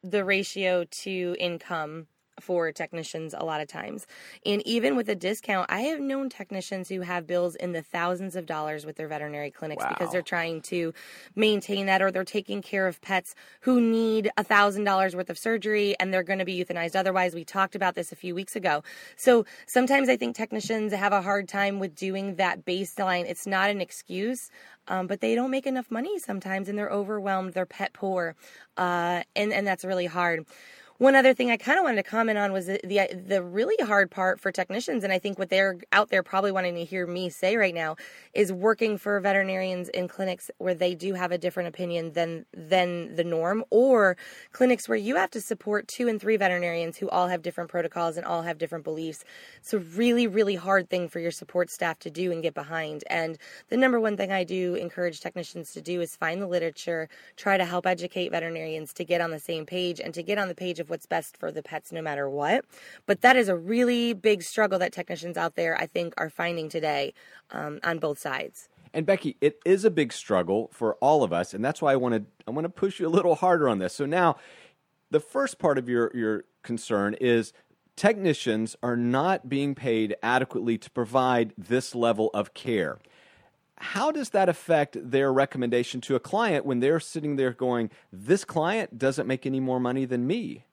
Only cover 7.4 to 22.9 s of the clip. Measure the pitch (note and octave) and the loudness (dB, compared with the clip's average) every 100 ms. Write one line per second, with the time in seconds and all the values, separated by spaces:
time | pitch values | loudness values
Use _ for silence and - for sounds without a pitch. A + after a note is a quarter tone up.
7.4 | F3 E3+ F3+ E3+ D#3 E3+ F3 F3+ F#3+ F3+ | 0 -2 -6 -6 -6 -2 -2 -2 -6 -8
8.4 | D#3+ D#3 D3+ D3+ D3+ D#3 D#3 D3+ D3 D3 | -6 -6 -4 -6 -8 -10 -8 -6 -6 -6
9.4 | D3 - D#3 D3+ - - E3+ F3+ - F3 | -8 -8 -8 -4 -4 -2 -2 -2 -2 -2
10.4 | E3 D#3+ - F3 E3 - - - - - | -2 -6 -6 -4 -4 -6 -18 -20 -12 0
11.4 | G#3+ G#3 - G3 G3 F#3+ G3 F#3 F#3 G#3+ | 2 2 -2 -2 2 4 4 0 -4 -6
12.4 | G3 G3+ - G3+ F#3 F3 - F#3+ - - | -4 -8 -4 0 0 -2 -2 -2 -2 -20
13.4 | - - - B3 A#3 A3+ A3+ A3 G#3+ - | -20 -4 2 4 6 4 2 2 0 -2
14.4 | G#3 G#3 G3+ G3+ G3+ F#3+ F#3+ F3+ F3+ E3+ | 4 6 6 4 2 4 2 0 -6 -6
15.4 | A#3 A3+ G#3 G#3+ G3+ G3+ F#3+ F#3 F3 F#3+ | -2 -2 0 0 2 0 0 0 0 -2
16.4 | F#3 F3+ F3 F3 E3+ F#3+ F#3+ F#3+ F3+ E3+ | -2 -4 -4 -4 -2 0 0 0 0 -4
17.4 | D#3+ G3 F#3+ G3+ F#3+ F3+ E3+ - F3+ F3 | -6 -2 -2 0 -2 -2 -8 -8 -8 -8
18.4 | G3 A3 F3+ D3 - - - - - A#3+ | -6 -4 0 -2 -4 -20 -20 2 6 6
19.4 | G#3+ - - B3+ B3+ C#4 C4 B3 A#3+ A#3 | 4 -8 0 2 4 4 4 2 0 -4
20.4 | A3 A3 - A3+ G#3+ G3+ G3+ G3 F#3 G3+ | -6 -6 -4 -4 -2 0 2 2 0 -2
21.4 | F#3+ G3 G3+ G3 F#3+ D3+ F#3+ F#3+ G3 F3 | -2 -2 -2 -2 -6 -6 -6 -4 -4 0
22.4 | F#3 - - F3+ G3 | -2 -2 -4 -4 -4